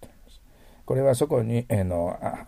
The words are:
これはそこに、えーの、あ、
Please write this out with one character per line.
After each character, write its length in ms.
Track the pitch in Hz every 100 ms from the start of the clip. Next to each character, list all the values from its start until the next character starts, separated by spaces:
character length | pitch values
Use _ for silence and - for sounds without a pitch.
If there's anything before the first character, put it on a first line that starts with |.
| - - - - - - - - -
こ 80 |
れ 80 | 131
は 120 | 135
そ 120 | 123 147
こ 140 | 131
に、 240 | 113 117 -
え 140 | 107
ー 20 |
の、 340 | 92 85 87 -
あ、 220 | - -